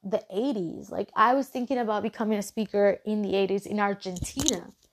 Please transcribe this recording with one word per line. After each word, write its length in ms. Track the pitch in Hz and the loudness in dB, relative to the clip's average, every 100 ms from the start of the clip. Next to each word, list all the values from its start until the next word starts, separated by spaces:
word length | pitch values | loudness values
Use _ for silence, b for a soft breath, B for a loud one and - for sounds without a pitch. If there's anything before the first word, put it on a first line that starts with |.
the 220 | 196 185 - | -6 -4 -4
eighties. 580 | 185 269 214 165 - - | -2 -2 -2 -4 -6 -8
Like, 220 | 190 202 - | -6 -2 2
I 200 | 226 269 | 4 4
was 120 | 269 | 0
thinking 300 | 254 247 247 | -4 -2 -2
about 240 | 220 208 | 0 -2
becoming 380 | 214 - 214 208 | -4 -2 -2 0
a 20 | |
speaker 560 | 196 226 202 202 202 - 214 | -2 -4 -2 4 4 2 -2
in 160 | 214 | -2
the 140 | 202 196 | 0 0
eighties 320 | 190 196 - | 2 0 -2
in 120 | 208 | 0
Argentina. 920 | 202 196 190 180 - - - 180 170 - _ | 0 -2 -6 -8 -6 0 2 2 -2 -18 _